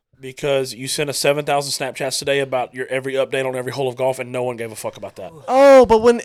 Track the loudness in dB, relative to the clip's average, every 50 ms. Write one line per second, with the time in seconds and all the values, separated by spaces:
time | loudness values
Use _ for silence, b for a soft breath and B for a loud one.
0 | _ _ _ _ -18 -18 -12 -6 -4 -2 0 0 -2 -4 -8 -10 -8 -8 -6 -4
1 | -4 -4 -4 0 0 0 0 0 -2 -2 -2 -2 -2 -4 -6 -6 -6 -8 -6 -6
2 | -6 -6 -6 -6 -4 -2 -2 -2 -2 -2 -4 -4 -4 -6 -8 -10 -8 -6 -6 -6
3 | -4 -4 -2 -2 -2 -2 -2 -4 -4 -4 -4 -6 -6 -6 -6 -4 -4 -4 -4 -2
4 | -2 -2 -2 -4 -8 -8 -8 -6 -6 -6 -6 -8 -10 -12 -12 -12 -12 -12 -12 -12
5 | -14 -16 -14 -14 -16 -16 -16 -14 -6 0 4 6 8 10 10 10 8 8 4 4
6 | 6 4 2 4